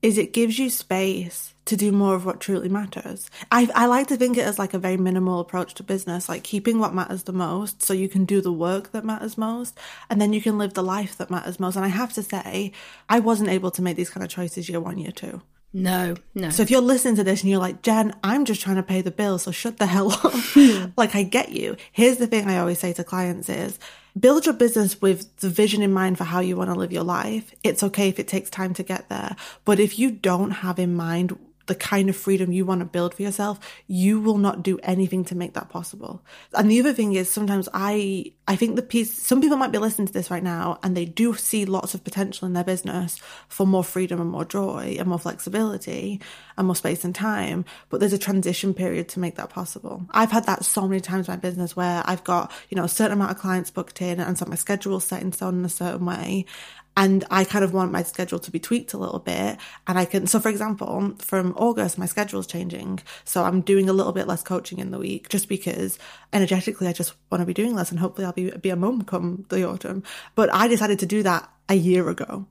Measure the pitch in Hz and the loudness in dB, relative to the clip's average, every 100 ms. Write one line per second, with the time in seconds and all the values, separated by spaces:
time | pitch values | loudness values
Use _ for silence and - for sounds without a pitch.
0 | 233 214 - 233 233 226 262 - - 190 | 4 2 0 2 2 2 -2 -2 -2 0
1 | 190 185 175 - - _ - 214 208 202 | 0 -2 -6 -10 -14 _ -4 0 2 4
2 | 196 185 185 - - 190 185 196 202 - | 4 2 -2 -6 -4 -2 -2 -4 -4 -10
3 | - 196 - - - 233 240 240 240 247 | -12 -12 -14 -16 0 2 4 4 4 4
4 | 277 254 247 240 208 202 190 185 185 185 | 2 2 2 2 0 -2 -4 -2 -2 0
5 | 185 185 185 180 170 180 - - 196 196 | 2 2 2 0 -2 -4 -6 -10 -6 -4
6 | 185 175 180 170 - 208 208 226 214 180 | -4 -6 -6 -8 -4 -2 2 2 0 -2
7 | 180 185 - 185 170 175 208 - - 190 | -4 -6 -6 -4 -2 -2 -6 -4 -2 0
8 | 190 190 185 196 190 165 170 190 214 220 | 0 0 2 2 0 -2 0 -2 -4 -8
9 | 220 214 220 220 220 226 247 - - - | -6 -6 -8 -6 -6 -4 -8 -12 -20 -20
10 | - 202 208 214 220 208 202 196 185 196 | -2 2 2 2 0 0 -2 -2 -2 -2
11 | 196 - 190 180 - 180 185 190 190 190 | -4 -8 -6 -6 -6 -4 -4 0 0 0
12 | 247 - 214 196 - 185 196 - - - | -2 -6 -6 -6 -6 -6 -6 -10 -20 -20
13 | - 226 220 220 208 185 185 - 180 175 | 2 2 4 2 2 2 0 -2 -2 -2
14 | 175 - 180 - 175 - 170 170 175 180 | -4 -6 -8 -6 -8 -6 -6 -6 -6 -8
15 | 160 - - 175 _ _ _ 190 185 185 | -8 -10 -12 -14 _ _ _ -4 0 0
16 | 180 175 - 196 175 156 214 254 247 254 | -2 -6 -8 -6 -2 2 4 6 6 4
17 | 254 214 190 196 190 196 185 - - 220 | 4 4 4 2 4 2 0 -2 2 4
18 | 214 - 190 262 262 208 190 190 185 185 | 2 0 0 2 2 0 0 0 2 0
19 | 180 - 208 180 - 170 233 226 196 185 | 0 -2 0 0 -2 -6 -6 0 2 4
20 | 202 202 - 247 - 285 277 202 180 208 | 2 2 2 2 6 12 12 10 0 2
21 | 214 202 190 240 - - - - - - | 2 2 2 0 0 -4 -6 -8 -8 6
22 | 240 254 233 220 202 185 175 175 180 175 | 6 6 2 2 2 2 2 0 -2 -4
23 | 175 185 180 175 175 185 - 190 - - | -4 -2 -2 -4 -6 -6 -6 -10 -16 -20
24 | _ 190 240 294 311 226 240 226 202 - | _ 4 6 6 4 4 4 4 2 4
25 | 196 180 - _ 190 175 208 208 202 190 | 2 2 -2 _ -2 4 4 4 2 4
26 | 190 185 165 175 185 180 180 180 180 180 | 2 0 0 0 0 0 -2 -2 -2 -2
27 | 165 175 214 220 220 - 220 - 202 196 | -2 -2 -2 -4 -8 -2 -2 0 0 2
28 | 196 190 - 190 - - 185 180 185 190 | 0 0 -4 -4 -6 -6 -6 -4 -6 -6
29 | - - - - - - - 202 208 - | -6 -8 -8 -10 -14 -6 2 4 4 2
30 | 262 214 190 180 202 190 185 180 180 175 | 0 2 0 2 0 -2 -4 -2 0 0
31 | 165 170 180 - - _ - 175 - 202 | -2 0 -2 -4 -12 _ -6 -4 0 2
32 | 196 190 - 196 185 180 185 185 175 180 | 2 0 2 2 2 0 0 0 -2 -2
33 | 175 175 202 196 208 202 - - _ 185 | -2 -2 -6 -2 -4 -4 -12 -20 _ 2
34 | 190 214 214 208 202 - 185 185 - 185 | 4 4 4 4 2 2 -2 -2 0 2
35 | 190 185 175 180 175 - - - 170 202 | 2 0 -2 -4 -6 -8 -8 -8 -8 -12
36 | - - _ - - - 208 226 262 247 | -14 -14 _ -20 -6 2 6 6 4 4
37 | 208 190 180 - 208 196 185 185 202 208 | 2 2 0 0 0 0 0 -2 0 0
38 | 196 190 - _ - 190 233 226 240 233 | 0 -4 -6 _ -2 2 2 0 0 0
39 | 220 - - 254 302 285 269 - 214 214 | 0 -4 2 4 6 4 2 0 0 0
40 | 196 190 175 175 180 170 175 - 190 180 | -2 -2 -4 -4 -4 -2 -4 -2 -2 -2
41 | 170 165 233 220 - 220 196 190 - 190 | -2 0 0 2 -2 -2 0 -2 -2 -8
42 | - 190 196 190 185 175 175 185 190 180 | -8 -4 -4 -4 -2 -2 0 -2 -4 -4
43 | 175 - - - - - 190 190 180 185 | -4 -6 -12 -20 -18 0 4 4 2 -2
44 | 180 175 170 180 170 202 196 - - 196 | -2 -2 -4 -4 -4 -4 -4 -4 -6 -4
45 | 180 170 175 - - 208 220 196 - - | -2 -2 -4 -8 -6 -2 -2 -4 -8 -8
46 | 196 202 - - - - 185 175 - 175 | -6 -8 -12 -20 -18 -2 0 0 -2 -4
47 | 180 180 208 208 180 170 180 - _ - | -4 -4 -2 -2 -2 -4 -6 -12 _ 0
48 | 202 196 196 190 180 175 196 185 180 170 | 2 0 0 0 0 0 -2 -2 -2 -2
49 | 175 - 175 - - - 180 - - - | -4 -4 -6 -6 -10 -8 -10 -10 -12 -12
50 | 180 220 226 220 226 190 - - 190 190 | -2 2 4 2 0 -2 0 0 0 -2
51 | 180 185 185 180 180 180 175 - 180 175 | -2 -4 -4 -4 -6 -4 -6 -2 0 0
52 | - 180 - 175 - - - 190 165 - | -2 -4 0 -2 -2 -10 -6 -4 -2 2
53 | 220 208 196 190 190 185 175 - 180 - | 2 2 0 -2 -2 -2 -2 -8 -10 -6
54 | 180 175 175 180 175 175 - 202 202 190 | -4 -2 -2 -4 -4 -6 -4 -2 -2 -4
55 | - 185 185 - 185 185 180 - 175 175 | -4 -4 -6 -4 -4 -2 -2 -4 -6 -4
56 | 175 175 175 190 185 - - - - - | -4 -4 -4 -4 -4 -12 -20 -20 -4 2
57 | 196 190 - 185 185 202 196 190 180 175 | 4 4 4 2 2 2 2 2 0 0
58 | 170 - 180 170 - 165 - 240 - 202 | -2 -6 -6 -6 -6 -8 -2 -2 -2 -8
59 | 185 - 180 180 196 - - - - 185 | -6 -6 -4 -2 -4 -6 -14 -14 -2 0
60 | 175 196 180 220 220 208 214 202 - 185 | 2 0 2 2 2 -2 -4 -4 -4 -2
61 | 196 196 - 190 180 175 226 220 190 - | -2 -4 -4 0 0 0 0 2 -2 -2
62 | 180 - 202 196 185 170 180 170 - 190 | -4 -4 -4 -4 -6 -8 -8 -8 -8 -10
63 | - - - 185 185 185 180 196 190 190 | -10 -18 -4 0 2 2 4 4 4 2
64 | - 190 - 170 - 180 - 185 190 190 | 2 -2 -2 -4 -4 -6 -6 -10 -8 -8
65 | 190 196 - 202 - 190 - - 185 - | -8 -8 -4 -4 -2 -4 -4 -4 -6 -6
66 | - - - 208 185 185 180 196 180 170 | -14 -20 -4 0 2 2 0 -2 -4 -2
67 | 175 - _ 180 175 180 226 220 175 170 | -6 -8 _ -2 -2 0 0 0 -2 -2
68 | 185 196 190 175 185 - 190 180 190 247 | -4 -2 -6 -4 -6 -4 -4 0 0 -2
69 | 202 180 175 180 196 190 180 190 - 190 | -4 -4 -4 -6 -4 -2 -2 -4 -8 -10
70 | - - - - 220 180 233 233 208 196 | -10 -16 -6 2 4 4 4 4 4 2
71 | 180 214 196 170 - _ - 196 175 185 | 2 2 2 0 -2 _ 2 4 6 4
72 | 165 170 - - 196 | 2 -4 -6 -8 -10